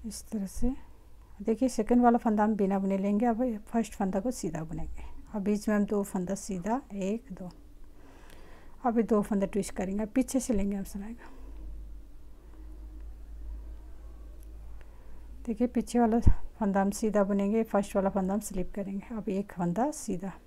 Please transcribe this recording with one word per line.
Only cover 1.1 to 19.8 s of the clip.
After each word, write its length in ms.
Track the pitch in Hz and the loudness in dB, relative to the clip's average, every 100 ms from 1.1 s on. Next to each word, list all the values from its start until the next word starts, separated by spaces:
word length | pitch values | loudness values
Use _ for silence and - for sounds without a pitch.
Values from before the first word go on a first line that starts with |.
| - - - | -20 -20 -6
देखिए 280 | 208 226 262 | -2 2 2
सेकंड 340 | 240 214 247 | 2 4 6
वाला 160 | 240 233 | 8 6
फंदा 260 | 233 214 | 4 4
हम 100 | 214 208 | 4 4
बिना 220 | 196 196 | 2 2
बुने 180 | 196 196 | 2 0
लेंगे, 280 | 202 202 240 | 2 2 2
अब 160 | 220 | 2
ये 160 | 254 214 | 0 -2
फर्स्ट 300 | - 233 214 | -2 -2 -2
फंदा 260 | - 196 190 | -2 0 0
को 100 | 220 | -2
सीधा 320 | 240 175 160 | -4 -4 -4
बुनेंगे। 420 | 160 160 160 - - - - | -6 -4 -4 -4 -8 -10 -8
अब 80 | 220 | -4
बीच 260 | 196 208 226 | 0 0 2
में 60 | |
हम 100 | 208 | 2
दो 180 | 202 208 | 4 0
फंदा 300 | 202 196 180 196 | 0 -2 -2 -4
सीधा, 440 | - 190 185 247 - | -4 -4 -2 -2 -4
एक, 320 | 196 190 226 - | -4 -2 -4 -6
दो, 180 | 180 180 - - - - - - - - - - - - - | -12 -12 -14 -20 -18 -18 -18 -20 -20 -18 -18 -16 -16 -16 -4
अब 140 | 247 233 | 0 2
ये 40 | |
दो 160 | 214 214 | 4 4
फंदा 240 | 190 202 196 | 4 0 2
ट्विस्ट 280 | 202 190 | 0 -2
करेंगे, 320 | - 190 202 214 | -4 -2 -2 0
पीछे 340 | - 254 262 | 0 2 0
से 140 | - | 2
लेंगे 220 | 208 202 202 | 2 2 -2
हम 80 | |
सिलाई 280 | 190 196 202 | -6 -8 -10
का। 160 | 240 - - - - - - - - - - - - - - - - - - - - - - - - - - - - - - - - - - - - - - - - - - - | -12 -14 -14 -14 -12 -10 -10 -12 -14 -14 -16 -16 -16 -18 -16 -14 -14 -14 -12 -14 -14 -14 -10 -8 -8 -10 -14 -14 -14 -14 -14 -14 -14 -14 -14 -12 -12 -14 -16 -12 -12 -12 -10 -6
देखिए 200 | 220 247 | 0 2
पीछे 320 | 247 214 240 | 2 2 4
वाला 180 | 233 233 - - - - | 6 10 10 10 4 0
फंदा 200 | 208 196 | 2 4
हम 100 | 196 | 2
सीधा 320 | 202 214 208 | 2 2 4
बुनेंगे, 380 | 196 202 202 220 | 4 2 2 2
फर्स्ट 320 | 220 202 196 202 | 2 0 2 2
वाला 140 | 190 | 2
फंदा 240 | 196 185 | 2 0
हम 60 | 202 | 0
स्लिप 300 | - 185 180 | -2 -4 -4
करेंगे। 400 | - 196 196 - 226 | -4 -4 -6 -6 -6
अब 120 | 190 | -2
एक 220 | 196 202 | -2 -4
फंदा 380 | - 175 170 | -2 -2 2